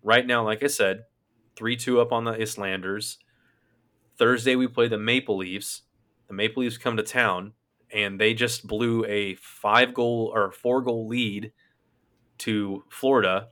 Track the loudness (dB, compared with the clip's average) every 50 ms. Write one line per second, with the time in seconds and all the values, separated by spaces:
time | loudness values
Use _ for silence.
0 | _ 6 4 4 6 4 0 0 2 0 -2 0 0 -2 0 2 2 2 2 -2
1 | -8 _ _ _ _ _ _ _ _ _ _ -8 -4 -4 -4 -2 -2 2 4 4
2 | 4 4 2 -2 -2 -2 -4 -4 -4 -6 -6 -6 -6 -4 -4 -4 -4 -6 -6 -6
3 | -6 -10 -12 _ _ _ _ _ _ _ _ _ _ _ _ _ _ _ _ _
4 | _ _ _ _ 4 4 4 2 2 0 2 2 0 0 2 2 2 2 2 -2
5 | 0 0 0 0 0 -2 -4 -4 -4 -6 -8 -10 -10 -10 -12 -12 _ _ _ _
6 | _ _ _ _ _ _ -6 -2 -2 -2 0 -2 -4 -4 -4 -4 -6 -4 -2 -2
7 | -4 -4 0 0 0 0 0 -2 -6 -12 -16 _ _ _ _ _ _ _ -4 -4
8 | -2 -2 -2 2 2 2 2 2 0 -2 -2 -6 -8 -8 -4 -2 0 0 0 0
9 | 0 -2 -2 -2 -2 -4 -8 -10 -14 -20 -20 -6 -2 4 4 4 4 4 2 -2
10 | 0 0 0 -2 -2 -2 0 0 -2 -2 -2 -4 _ 0 0 0 0 0 -2 -4
11 | -4 -4 -4 -2 -2 -2 -4 -6 -10 -12 _ _ _ _ _ _ _ _ _ _
12 | _ _ _ _ _ _ _ _ -4 -2 -2 -2 -2 -4 -6 -10 -12 _ -16 -2
13 | 2 4 4 4 4 4 2 0 -2 -6